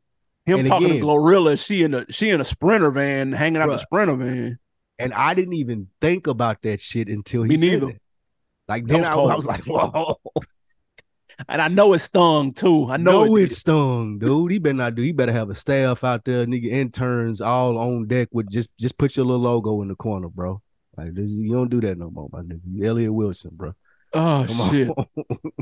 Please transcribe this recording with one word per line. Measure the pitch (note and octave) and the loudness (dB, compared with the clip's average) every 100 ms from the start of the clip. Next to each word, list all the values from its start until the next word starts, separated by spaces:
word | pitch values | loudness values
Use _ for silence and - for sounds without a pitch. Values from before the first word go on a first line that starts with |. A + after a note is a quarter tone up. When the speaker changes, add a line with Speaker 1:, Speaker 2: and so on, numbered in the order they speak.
| _ _ _ _ - | _ _ _ _ 0
Speaker 1:
Him | C3+ | 2
Speaker 2:
And | C3 | 2
Speaker 1:
talking | D#3+ F3+ | 2 4
Speaker 2:
again, | D3 | 2
Speaker 1:
to | D3 | 2
Glorilla, | D3 D#3 F#3+ D#3+ C#3+ | 4 6 6 4 0
she | - G3 | -2 0
in | D#3+ C3 | 0 0
a, | - | -6
she | - G#3+ | -4 0
in | E3+ | 0
a | B2+ | -2
Sprinter | - E3 A3 D#3 | -2 2 4 2
van, | C3+ C#3 C3+ C3+ | 2 -2 -2 -2
hanging | - D#3 D#3+ | -2 0 2
out | D#3 | 0
the | B2 | -2
Speaker 2:
Bruh. | |
Speaker 1:
Sprinter | - F#3 G3 C3 | -2 0 0 0
van. | B2+ B2+ A#2+ A#2+ _ _ _ - | -4 -4 -6 -8 _ _ _ -8
Speaker 2:
And | B2+ | -6
I | G#2 C#3+ | 0 2
didn't | F#3 F#3 E3+ | 2 -2 -4
even | B2 A2 F#2+ _ | -4 -6 -10 _
think | D#3 F3+ D3+ | -2 0 -2
about | A#2+ A#2 G#2+ | -2 -2 -2
that | A2 G2+ | -4 -6
shit | - A#2 A2 | -6 -6 -4
until | G#2 - A#2+ | -8 -4 -2
he | A2+ | 2
Speaker 1:
Me | D#3+ | 2
Speaker 2:
said | E3+ | 2
Speaker 1:
neither. | F3+ C3+ | 2 -2
Speaker 2:
that. | A#2 _ _ _ _ _ _ - | -8 _ _ _ _ _ _ -8
Like, | A2+ A#2 | -6 0
Speaker 1:
That | |
Speaker 2:
then | D#3+ | 0
Speaker 1:
was | E3+ | 2
Speaker 2:
I, | D#3 | 0
Speaker 1:
cold. | C3+ | 0
Speaker 2:
I | - | 0
was | C#3 | -4
like, | - | -8
<laughs> | - | -4
"Whoa." | D#3 - G#3 B3 - - D3 - _ _ _ _ _ _ _ _ - C3 | -2 -2 -2 -4 -8 -8 -8 -8 _ _ _ _ _ _ _ _ -20 -6
Speaker 1:
And | D3+ | -2
I | D#3+ | 2
know | F#3+ G#3 | 6 6
it | F3 | 6
stung | - F#3+ E3+ D3+ C#3 | 2 4 6 4 0
too. | - F3+ D#3 B2 | 0 4 4 2
I | C#3 | 2
know | F3 F#3+ A3 | 4 6 6
Speaker 2:
Know | A3 | 6
Speaker 1:
it | |
Speaker 2:
it | F3+ | 4
Speaker 1:
did. | - | 0
Speaker 2:
stung, | - D#3 C#3 A#2+ A2 G#2 | 2 2 2 0 -4 -2
dude. | A#2 D3 F3 | 0 2 2
He | G3+ | 0
better | D#3 | 0
not | C3+ A#2+ A#2 | 0 -2 -2
do. | |
He | C3 | -2
better | D3 A#2+ | 0 0
have | A#2 G#2+ | 0 -2
a | F#2+ | -6
staff | - C#3 C3 A#2+ | -2 2 2 0
out | B2+ A#2+ - | -2 -2 -2
there, | B2 A#2 | -2 -2
nigga, | B2 A#2 | -2 -2
interns | C3 B2+ - B2+ A#2+ A#2 G#2 | -2 -4 -4 -2 -2 -2 -2
all | A2 B2+ B2+ A#2 | 0 2 2 0
on | A#2+ A#2+ A2 | -2 -4 0
deck | B2 A#2+ | 0 0
with | A#2+ G2+ | -4 -4
just, | G#2+ A2+ _ | -4 -6 _
just | A#2+ - | -6 0
put | C#3 - | 0 2
your | B2 | 0
little | B2 | 2
logo | A#2+ A#2+ G#2+ G#2+ | 2 0 0 -2
in | G2 | -4
the | F#2+ | -6
corner, | A2+ G2 F2 | -6 -6 -8
bro. | F2+ F2+ G2 - _ _ - | -8 -8 -8 -14 _ _ -14
Like, | F2 | -10
this, | F2+ G#2 | -8 -6
you | G#2 G#2+ | -4 -2
don't | B2 B2 | -2 0
do | B2 | 0
that | G#2+ F2 | -2 -4
no | E2+ | -10
more, | F2 D2 | -12 -14
my | - | -14
nigga. | E2+ E2+ F2+ | -12 -12 -10
You | F#2+ G#2+ | -4 -2
Elliot | A#2 A2 | 0 0
Wilson, | A2 G#2 F2+ F2 | -2 -2 -6 -14
bro. | E2 D2+ - _ _ _ | -14 -14 -14 _ _ _
Speaker 1:
Oh, | D3+ E3 C#3+ B2+ | -2 2 0 0
Speaker 2:
Come | A#3 | -2
on. | G#3+ | 0
Speaker 1:
shit. | C#3+ B2 - A2 - | 2 0 -2 -6 -10
Speaker 2:
<laughs> | - - D#3+ - | -8 -8 -8 -12